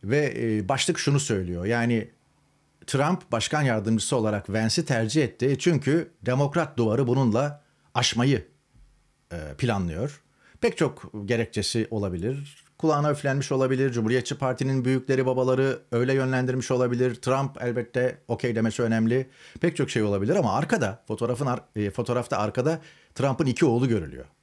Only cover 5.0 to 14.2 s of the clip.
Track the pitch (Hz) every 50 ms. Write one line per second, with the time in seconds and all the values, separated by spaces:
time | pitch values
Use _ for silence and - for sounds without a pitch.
5 | 113 110 117 156 147 110 - _ 123 131 139 135 - 180 165 143 - 131 143 170
6 | 156 - _ _ - - 127 131 143 139 143 175 160 - - - 117 110 107 120
7 | 139 117 123 135 135 117 104 117 143 147 143 - _ _ _ _ _ _ _ 120
8 | 120 - - 113 120 135 139 131 - - _ _ _ _ _ - - _ _ _
9 | _ _ _ _ _ _ - 85 76 76 71 - 139 120 107 98 92 85 78 82
10 | 117 147 143 - _ _ _ _ _ - _ - - 233 - - 165 131 139 -
11 | - - - 107 101 95 120 117 113 - - 110 98 - - 117 110 - 113 107
12 | 101 95 90 87 87 113 135 143 143 143 - - _ _ _ _ - 156 151 143
13 | 147 151 147 143 - 143 135 139 131 - 135 131 131 127 131 127 135 139 120 117
14 | 110 110 123 127